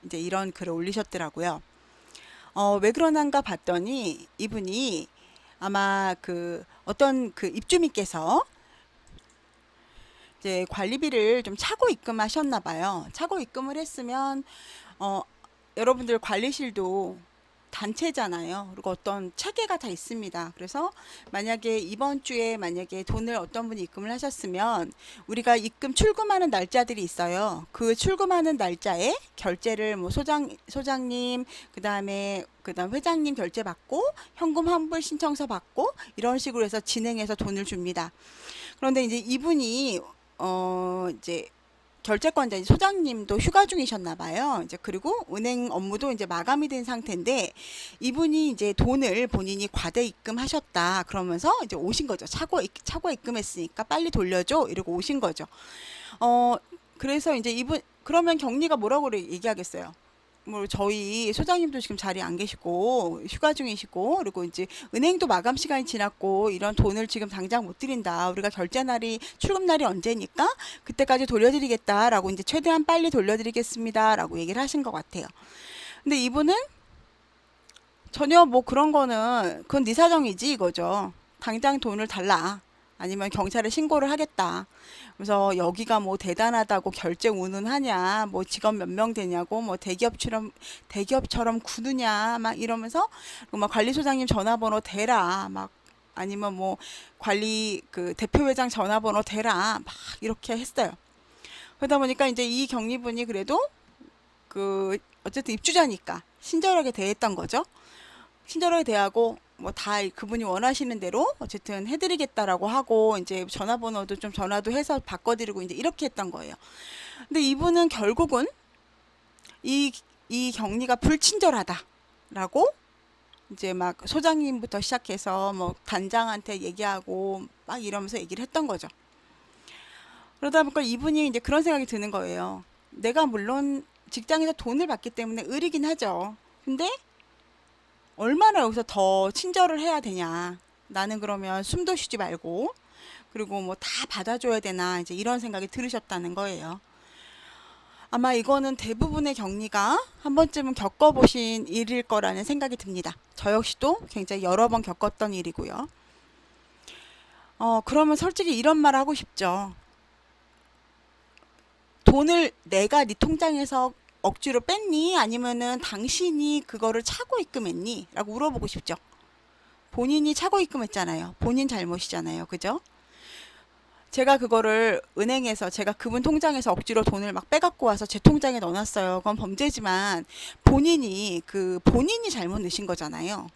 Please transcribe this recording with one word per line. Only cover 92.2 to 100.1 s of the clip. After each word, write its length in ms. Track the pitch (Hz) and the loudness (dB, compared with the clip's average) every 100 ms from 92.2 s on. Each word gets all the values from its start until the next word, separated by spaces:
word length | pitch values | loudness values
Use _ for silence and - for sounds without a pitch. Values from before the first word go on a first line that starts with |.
| 220 233 | 0 0
막 200 | 226 - | -2 -4
이러면서 480 | 226 226 226 320 415 - - - - | -4 -4 -2 0 0 -2 -18 -18 -10
막 180 | 208 208 | -2 0
"관리소장님 580 | 233 220 269 285 269 254 | 2 2 2 0 0 2
전화번호 540 | 220 202 233 220 214 | 2 2 2 2 0
대라." 640 | - 196 220 240 175 190 196 | -4 -4 2 2 2 0 -4
막 200 | 190 190 _ _ _ _ - | -8 -10 _ _ _ _ -10
아니면 400 | 190 202 208 190 | -8 -4 -6 -4
뭐 220 | 190 196 - - - _ | -4 -4 -10 -18 -20 _
"관리 640 | - 202 214 220 220 202 - | 0 0 2 0 0 -4 -8
그 220 | - 175 175 | -6 -6 -4
대표회장 520 | 220 - 277 262 247 | 0 2 4 2 0
전화번호 520 | 226 196 214 220 208 | 0 0 2 2 0
대라." 560 | 214 214 220 185 208 208 | -2 -2 0 2 2 0
막 60 | - - - | -6 -16 -14